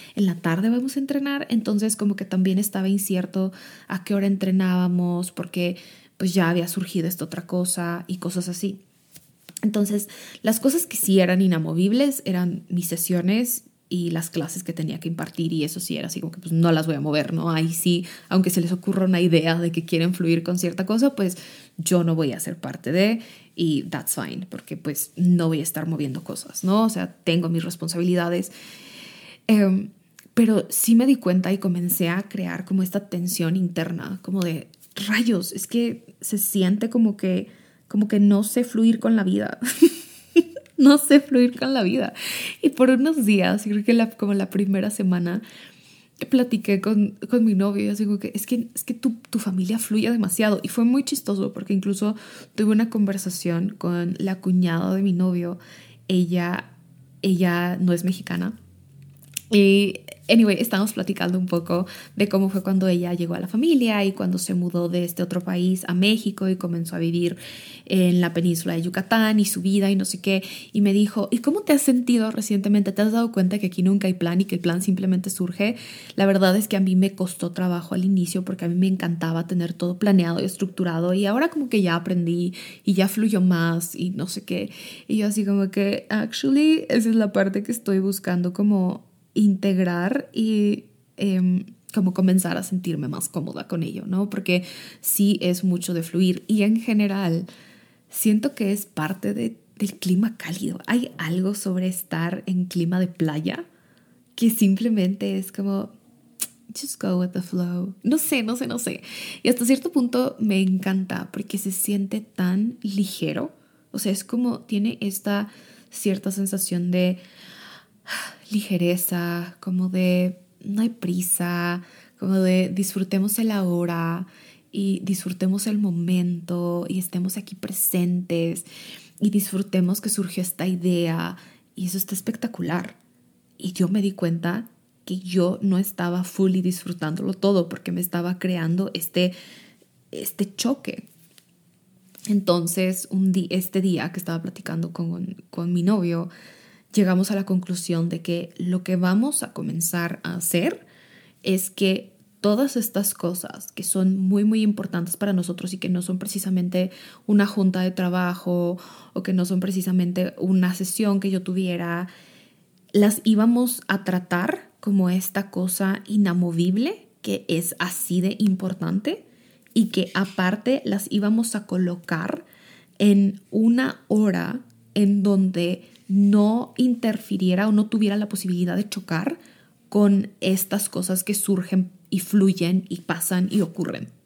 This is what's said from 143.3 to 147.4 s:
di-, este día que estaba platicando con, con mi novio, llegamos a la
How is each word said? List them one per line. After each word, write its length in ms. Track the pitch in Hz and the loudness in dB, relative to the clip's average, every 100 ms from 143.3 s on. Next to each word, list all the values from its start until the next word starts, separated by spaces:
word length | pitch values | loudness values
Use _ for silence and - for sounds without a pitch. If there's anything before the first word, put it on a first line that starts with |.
di-, 160 | 185 170 | 0 0
este 300 | 185 185 196 | -4 -2 0
día 320 | 190 170 160 | 0 0 -4
que 80 | 185 | -6
estaba 220 | 175 165 | -6 -6
platicando 500 | 180 - - 165 165 | -8 -10 -8 -6 -6
con, 520 | 170 165 175 180 - _ | -6 -6 -6 -10 -12 _
con 220 | - 170 | -8 -2
mi 120 | 175 | 0
novio, 460 | 180 214 175 170 175 - - - - - _ | 2 2 0 -2 -6 -12 -20 -20 -20 -20 _
llegamos 380 | 214 185 185 196 | 2 4 4 2
a 40 | |
la 100 | 196 | -2